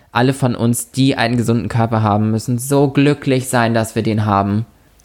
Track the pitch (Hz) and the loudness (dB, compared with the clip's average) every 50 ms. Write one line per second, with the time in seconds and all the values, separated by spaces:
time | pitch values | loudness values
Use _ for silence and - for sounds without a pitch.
0 | _ _ - 117 123 135 135 - 135 123 113 - 117 117 120 - - - - 131 | _ _ -2 0 0 0 0 0 0 -2 0 0 0 0 0 -2 -4 -6 -2 0
1 | 135 135 - - 117 117 123 120 110 123 120 120 85 104 - 117 113 117 120 110 | 0 0 2 0 -2 -2 0 0 0 0 0 -2 -2 -2 -2 -2 0 0 0 0
2 | 107 107 101 107 107 110 110 110 - - 123 120 127 135 139 139 147 139 135 139 | 0 2 2 2 0 0 -2 -2 -2 -2 -4 -4 -2 0 0 2 2 2 2 2
3 | 139 147 147 147 - 139 131 131 120 - - 123 117 113 113 117 110 - - 113 | 2 2 2 0 0 -2 -2 -2 -2 -2 0 0 2 2 2 0 -2 -2 -2 -2
4 | 101 113 104 110 107 107 101 98 101 101 101 110 113 - - _ _ _ _ _ | -2 -2 0 0 0 2 2 2 2 0 0 -2 -4 -6 -12 _ _ _ _ _